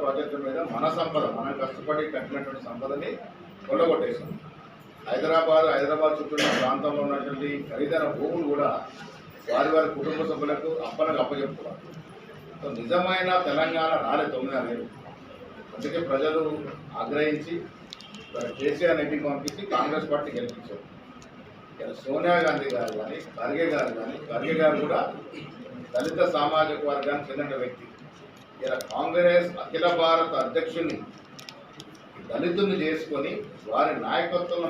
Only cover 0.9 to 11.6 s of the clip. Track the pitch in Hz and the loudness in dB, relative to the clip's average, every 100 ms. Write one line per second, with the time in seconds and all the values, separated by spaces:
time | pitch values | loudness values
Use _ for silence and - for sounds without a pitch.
0.9 | 170 160 151 127 113 135 135 131 - 151 | 0 0 0 0 0 -4 -2 -4 -4 -2
1.9 | 151 156 - - 139 135 131 123 117 135 | 0 0 -4 -4 -6 -6 -8 -10 -8 -4
2.9 | 143 180 - - - - - - 175 165 | -4 -4 -6 -10 -16 -18 -14 0 4 4
3.9 | 156 - - - - - - - - - | 4 2 -4 -6 -10 -14 -18 -20 -20 -20
4.9 | - - 131 156 165 160 156 156 139 147 | -14 -4 0 4 4 6 6 6 4 2
5.9 | 151 156 151 147 147 143 135 131 139 147 | 4 4 2 -2 0 2 2 2 2 0
6.9 | 143 143 139 135 131 143 143 - - 147 | 0 0 0 -4 -4 -4 -4 -6 -4 0
7.9 | - 147 - 151 170 147 143 - - - | 2 0 0 -2 0 0 2 2 0 -6
8.9 | - - - - - - - - 160 147 | -14 -16 -16 -18 -12 0 2 4 4 4
9.9 | 143 156 156 160 143 147 143 160 160 - | 0 -2 0 0 0 0 0 -2 -2 -2
10.9 | - 156 139 - 139 - - | 0 2 2 0 0 -4 -4